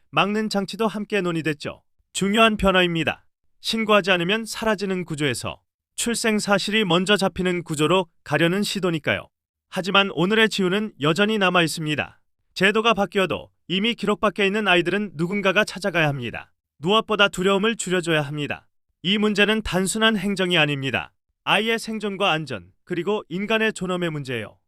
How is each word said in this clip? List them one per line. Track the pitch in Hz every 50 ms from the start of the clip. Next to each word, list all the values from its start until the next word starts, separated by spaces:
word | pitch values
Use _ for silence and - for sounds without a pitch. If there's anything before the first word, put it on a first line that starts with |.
| _ _
막는 | - 151 175 196 208 214 220 214
장치도 | - 202 196 - - 185 226 214
함께 | 170 214 208 - 214 202
논의됐죠. | 180 175 165 165 143 160 147 - - 113 71 - _ _ _ _ _ _ -
중요한 | - 190 196 202 226 226 226 214
변화입니다. | 208 196 196 185 185 180 175 170 165 147 120 90 - _ _ _ _ _ _ _ _
신고하지 | - - - 226 220 208 214 202 170 190
않으면 | 190 175 170 175 208 226 226
사라지는 | 214 - - 226 220 214 175 202 190 190 185 175
구조에서 | - 160 139 151 139 120 - - 98 67 - _ _ _ _ _ _ _
출생 | - - 233 233 - - 226 214 208
사실이 | - 196 202 190 - - 202 220 220
먼저 | 180 165 180 190 190 208 190
잡히는 | 196 190 - - 180 185 180 175 160
구조로 | - 160 143 156 147 180 190 180 - _ _ -
가려는 | - 147 151 165 170 180 202
시도니까요. | 208 - - 202 170 180 165 151 - 135 104 87 - - _ _ _ _ _ _ _ _
하지만 | - 190 175 190 190 196 196 196 -
오늘의 | - 170 190 220 220 220 214
지우는 | - - 190 180 180 208 220 208 - -
여전히 | 131 151 165 160 208 208 220 214
남아 | 196 180 180 185 170
있습니다. | 156 - 170 160 151 151 131 92 - - _ _ _ _ _ _ _ -
제도가 | - 185 202 202 220 220 233 220
바뀌어도 | 180 202 - - 202 185 175 120 87 - - _ _ _ -
이미 | 170 190 202 233 233
기록 | - - 190 214 -
밖에 | - 208 - - 202
있는 | 190 196 220 214 190
아이들은 | 180 180 170 175 180 208 208 196 -
누군가가 | 143 170 170 202 208 196 196 180 202 214
찾아가야 | - - 190 185 202 160 170 156 147
합니다. | 139 139 120 110 82 78 - - _ _ _ _ _ -
무엇보다 | 139 175 208 220 214 - 214 196 202 196
두려움을 | - 185 185 196 196 196 196 226 226
줄여줘야 | - - 175 180 185 165 170 160 151
합니다. | 147 135 151 151 147 127 101 71 - _ _ _ _ _ _ _
이 | - 170 202 214
문제는 | 208 214 208 208 202 196 220 220 214
단순한 | - 160 185 190 175 - 220 220 220 226
행정이 | 196 165 208 202 185 190 180 175 165
아닙니다. | 151 147 147 139 135 135 110 95 71 64 _ _ _ _ _ _ -
아이의 | 139 165 196 220 226 226 226
생존과 | - 220 220 220 190 208 196 180 202 190
안전, | 156 160 156 127 127 98 87 87 _ _ _
그리고 | - 180 170 165 185 214 208 - -
인간의 | 160 185 208 196 226 220 220 220 208
존엄의 | - 185 180 185 180 175 165
문제예요. | 156 147 135 131 127 113 104 - - _ _